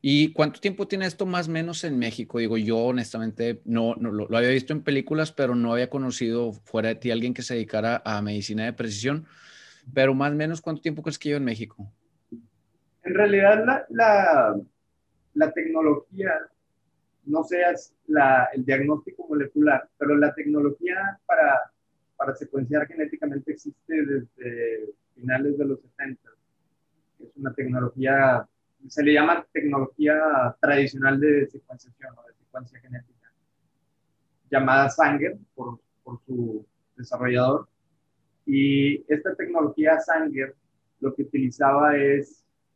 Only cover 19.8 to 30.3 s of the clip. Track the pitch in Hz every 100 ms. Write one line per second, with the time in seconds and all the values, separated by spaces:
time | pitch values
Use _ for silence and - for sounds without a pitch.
19.8 | - _ 147 147 147 156 147 147 143 143
20.8 | 175 - - - - 165 147 131 - _
21.8 | _ _ _ _ 139 131 - 139 123 147
22.8 | 147 160 151 156 147 139 135 156 - -
23.8 | - 160 143 139 120 _ 123 117 117 113
24.8 | 107 - _ 123 123 131 143 143 139 131
25.8 | _ - 135 127 _ _ _ _ _ _
26.8 | _ _ _ _ - - 135 120 127 127
27.8 | 123 131 131 139 135 123 - _ _ _
28.8 | 135 - 147 147 156 170 - 160 147 139
29.8 | 131 - 147 151 156